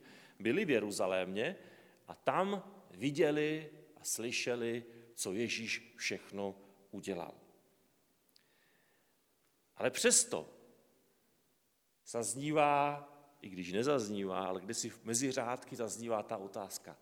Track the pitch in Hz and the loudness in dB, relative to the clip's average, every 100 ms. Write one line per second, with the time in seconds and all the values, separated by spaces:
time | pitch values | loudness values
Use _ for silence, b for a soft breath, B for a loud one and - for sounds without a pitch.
0 | B B B - 101 160 196 120 104 95 | B B B -2 2 2 4 4 2 0
1 | 95 92 92 98 139 196 B B B B | 2 2 0 -2 -2 -4 B B B B
2 | - 85 - 143 196 202 - - - 90 | -18 -4 0 2 2 0 -6 -16 -20 -4
3 | 131 143 156 147 151 156 156 - - - | -2 4 4 6 2 0 -6 -14 -20 -12
4 | - - 117 120 - 123 117 117 117 B | -6 -4 -2 -2 -2 0 0 -2 -6 B
5 | B - 107 95 117 104 110 - - - | B -6 -4 -2 0 -2 -4 -6 -6 -6
6 | - 98 - 98 101 98 B B _ 101 | -4 -4 -6 -6 -6 -6 B B _ -8
7 | 98 90 80 - - _ _ _ _ _ | -4 -4 -4 -10 -20 _ _ _ _ _
8 | _ _ _ b b b b b b b | _ _ _ b b b b b b b
9 | b b _ _ _ _ _ - 127 - | b b _ _ _ _ _ -2 -2 4
10 | 233 226 - 90 78 - - - _ _ | 6 6 4 0 -4 -12 -20 -20 _ _
11 | _ _ _ _ _ _ _ _ _ _ | _ _ _ _ _ _ _ _ _ _
12 | - 117 107 127 147 151 147 143 143 143 | -8 -4 -2 -2 0 4 6 6 4 0
13 | 143 - - _ - 92 87 95 127 143 | -8 -20 -20 _ -12 -8 -2 2 4 2
14 | 104 104 98 92 95 95 95 113 117 - | 2 -2 -2 0 -2 -2 -4 -4 -6 -8
15 | 110 120 135 131 120 127 - 117 113 98 | -2 0 2 0 -2 -4 -6 -6 -6 -4
16 | 117 110 104 110 98 113 98 - - - | -2 -2 -2 -6 -6 -8 -8 -10 -12 -18